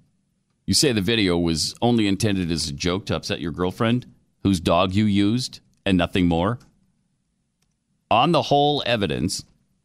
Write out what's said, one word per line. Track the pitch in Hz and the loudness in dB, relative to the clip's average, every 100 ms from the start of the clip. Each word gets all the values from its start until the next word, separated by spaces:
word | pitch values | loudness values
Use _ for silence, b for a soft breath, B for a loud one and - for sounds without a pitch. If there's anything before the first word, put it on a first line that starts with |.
| _ _ _ _ _ _ - | _ _ _ _ _ _ -2
You | |
say | 98 156 | 2 2
the | 110 | 2
video | 95 113 95 85 | 0 2 2 2
was | 85 80 - - | 0 -2 -4 -2
only | 120 117 101 | 0 2 2
intended | 98 107 95 85 | 0 0 0 -2
as | 82 78 | -4 -6
a | |
joke | 71 87 95 - | -4 -4 -4 -4
to | 80 | -6
upset | - 65 | -6 -8
your | 80 | -6
girlfriend, | 76 90 - 113 123 - _ _ _ | -4 -6 -2 -2 -2 -4 _ _ _
whose | 98 90 | 0 0
dog | 90 85 95 98 | 2 2 2 2
you | 107 | 2
used, | 101 101 120 127 - _ _ 98 | 2 0 -2 -6 -12 _ _ 0
and | 92 | 0
nothing | 85 101 87 | 2 0 2
more. | 82 95 123 - _ _ _ _ _ _ _ _ _ _ _ _ _ _ | 2 -2 -4 -12 _ _ _ _ _ _ _ _ _ _ _ _ _ _
On | 110 151 | 2 4
the | 156 | 2
whole | - 143 147 143 - | 2 2 2 0 -2
evidence, | 117 95 65 82 - - _ _ _ | -2 -2 -2 -4 -6 -12 _ _ _